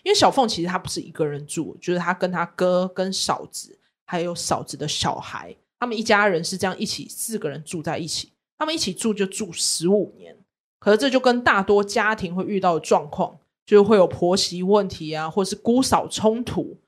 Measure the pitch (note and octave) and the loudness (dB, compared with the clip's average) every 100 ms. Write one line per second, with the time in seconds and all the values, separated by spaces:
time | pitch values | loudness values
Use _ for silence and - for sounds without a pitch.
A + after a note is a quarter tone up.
0 | F4+ G#4 G3+ C4 A#3+ - E3+ F3+ - - | 0 4 4 4 2 0 -2 -4 -6 -10
1 | - E3 D3+ C#3+ D3 E3+ B2+ - - F3 | -8 -4 -4 -4 -8 -8 -8 -8 -4 -2
2 | E3+ F3+ F#3 F3+ E3+ - F3+ F3+ F#3 F#3 | -2 -2 -2 -2 -4 -2 0 2 0 -4
3 | F#3+ F#3 - D3 - - - - _ _ | -4 -4 -2 -4 -6 -14 -16 -20 _ _
4 | - F3+ F3 E3+ - C#3+ C3+ C#3 D3+ - | -8 -6 -4 -6 -4 -4 -6 -8 -6 -4
5 | D#3+ - - - E2+ - _ - B3 A3+ | -4 -4 -8 -12 -14 -20 _ -8 -6 -2
6 | A3+ G#3 G#3 E3 E3+ F#3+ F#3+ - G#3+ - | 2 4 4 2 -2 -4 -4 -4 -6 -8
7 | - - - A3 D3+ C#3 D#3 F3 D3+ D3 | -10 -10 -8 -6 -6 -8 -10 -8 -6 -6
8 | D#3+ - - _ _ - D#4 D#4+ B3+ - | -6 -8 -10 _ _ -8 -4 -2 -4 -2
9 | A3+ G3+ F#3+ - G3+ E3 - - E3 G3+ | -2 -2 -4 -6 -10 -4 -4 0 2 2
10 | F3 - F2 - _ _ _ _ - G#3+ | 0 -8 -20 -20 _ _ _ _ 2 4
11 | C4+ B3+ B3+ A#3+ B3 G#3+ F#3+ G3+ G3+ A#3 | 4 4 4 2 2 2 4 2 2 0
12 | G#3+ A3 F#3 F3+ F#3 G3+ F#3 E3 - F#3+ | 0 -2 -4 -4 -4 0 0 0 2 0
13 | D3 - E3+ - _ _ - G#3 G3+ G#3+ | 0 -4 -4 -6 _ _ 6 6 8 6
14 | E3+ - F3 F#3 - F3 F3+ G#3 G3 - | 6 4 2 2 0 -2 2 2 2 -4
15 | D#3 D#3 D#3+ F3+ F#3+ G#3 - B3 C4 E3+ | -8 -6 -4 -2 -2 -2 0 2 4 2
16 | - - A3 A3+ A#3+ F#3 C#3+ - | 0 0 0 0 -2 -6 -6 -8